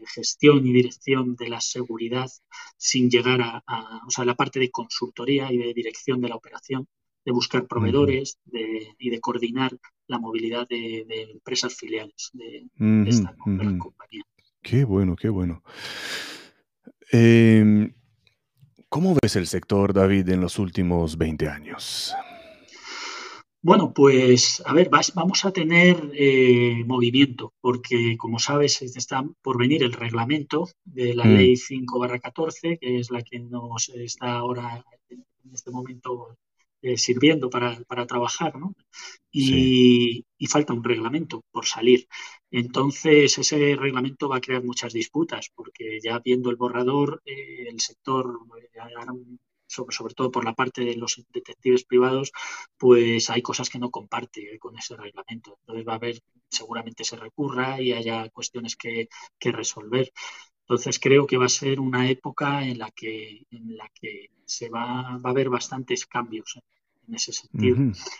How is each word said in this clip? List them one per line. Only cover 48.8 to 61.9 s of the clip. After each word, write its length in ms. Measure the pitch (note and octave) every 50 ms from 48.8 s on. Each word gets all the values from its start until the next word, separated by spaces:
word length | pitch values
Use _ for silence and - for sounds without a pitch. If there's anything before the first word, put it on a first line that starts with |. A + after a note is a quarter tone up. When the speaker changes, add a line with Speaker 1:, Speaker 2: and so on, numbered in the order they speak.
| A#2 A#2+ A#2+ A#2 A2+ B2+ B2+
Speaker 1:
un, 260 | B2+ B2 A#2+ B2 B2 _ _ _ _ _ -
sobre, 280 | - - B2 - -
sobre 180 | - A2+ A2 A2+
todo 160 | - C3+ B2+
por 120 | B2+ B2 A#2
la 100 | A2+ A2+
parte 300 | - B2+ B2+ - - B2
de 120 | A#2+ A#2
los 280 | A#2 A#2 A#2 - - B2 _
detectives 540 | - B2 - - A2+ - - B2+ B2+ B2+ B2+
privados, 460 | _ B2+ B2 B2+ B2+ C3 C3 C#3 - - - - - - - - - _ _
pues 520 | - B2 B2 A#2+ A#2 A#2 A#2 A2+ A2+ -
hay 120 | A#2 A#2+
cosas 280 | A#2+ - B2 - B2 -
que 100 | - B2+
no 100 | B2 B2
comparte, 640 | - - G#2+ G#2 - A#2+ A#2+ B2 - A2 G2+ G#2 A2
eh, 40 | A2
con 180 | - A#2 A2+ A2
ese 200 | - - B2 A2
reglamento. 600 | G#2 G#2 - - - - A#2 A#2 - - - -
Entonces 260 | _ - - A2+ A2+ A#2
va 60 | A#2
a 20 | A2+
haber, 220 | A#2 A#2+ A#2 A#2 - _ _ _ _ _
seguramente 540 | - - A2 A2 A#2 A#2 A2+ A2+ A2+ - A2+
se 100 | - -
recurra 640 | A2+ A2 A2 - - D3 C3+ B2+ B2 B2+ B2+ C3+ C3
y 120 | C3 B2 B2
haya 340 | A#2 A2+ A2+ A2+ A2+ A2 A2
cuestiones 460 | - - A#2 - - B2 A#2 A2 -
que, 320 | - - A#2 A#2 A#2 A2+ A2+ - - - - _ _
que 120 | - F#3
resolver. 600 | F3+ - G#2+ - - - G#2 G#2+ A#2 C3 C3 - _ - - - - - - _ _ _ _ -
Entonces 320 | B2 A#2+ - C3+ A#2+ -
creo 260 | - - C3+ C#3+ C#3+ C#3+
que 100 | - B2+
va 80 | B2
a 40 | B2+
ser 300 | - - D3 C#3 C3+ C3+
una 300 | C3+ C3